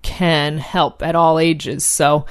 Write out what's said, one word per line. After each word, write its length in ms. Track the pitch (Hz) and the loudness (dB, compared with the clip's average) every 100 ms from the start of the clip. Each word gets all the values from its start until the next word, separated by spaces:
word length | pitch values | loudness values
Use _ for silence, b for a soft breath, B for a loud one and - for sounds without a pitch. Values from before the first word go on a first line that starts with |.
can 560 | - - 180 156 147 151 | -8 -2 0 0 -2 -6
help 440 | - 185 147 - | -4 0 0 -2
at 140 | 160 170 | -2 2
all 240 | 165 160 | 2 4
ages. 460 | 165 156 - 143 - | 2 0 -4 -6 -4
So, 400 | - 147 147 - | 0 2 2 -2